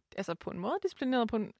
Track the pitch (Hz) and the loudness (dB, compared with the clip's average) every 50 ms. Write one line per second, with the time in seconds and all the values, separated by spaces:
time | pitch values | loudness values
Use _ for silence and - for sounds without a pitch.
0 | _ _ - - 196 - 170 - - - - 175 180 226 330 403 - 370 - - | _ _ -6 -4 -2 -2 -4 -4 -4 -6 -4 -2 -2 0 0 0 0 -2 -2 0
1 | 277 254 262 247 233 220 - 220 208 - - | 0 2 4 4 4 4 2 0 -2 -2 -6